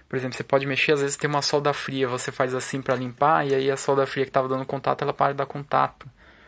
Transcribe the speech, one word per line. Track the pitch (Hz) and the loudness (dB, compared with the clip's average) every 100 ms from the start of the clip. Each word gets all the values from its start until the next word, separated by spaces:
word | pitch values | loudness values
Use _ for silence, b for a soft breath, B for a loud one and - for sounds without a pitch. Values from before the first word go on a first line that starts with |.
| _ | _
Por | 131 | -6
exemplo, | 127 - | -4 -6
você | |
pode | 135 139 139 | 0 0 2
mexer, | 131 - | 0 2
às | 147 | 2
vezes | 139 - | 2 0
tem | 147 | 0
uma | 147 | 0
solda | - 147 147 | 0 0 0
fria, | 143 - 135 127 | -2 -4 -2 -2
você | 123 - | -2 -4
faz | 127 131 127 | -2 -2 0
assim | - 135 | -2 -2
pra | 131 123 | -2 -2
limpar, | 123 120 143 160 143 | -4 2 4 4 2
e | |
aí | 135 135 | 2 2
a | 135 | 0
solda | - 139 135 | 2 2 2
fria | 139 131 | -2 0
que | |
tava | 139 131 | 0 0
dando | 131 135 | -2 -4
contato, | 135 139 135 | -2 -2 -2
ela | 143 | -2
para | - 143 | 0 0
de | 139 | 0
dar | 135 | -6
contato. | 143 143 139 139 - 131 b b b | -8 0 2 2 -2 -20 b b b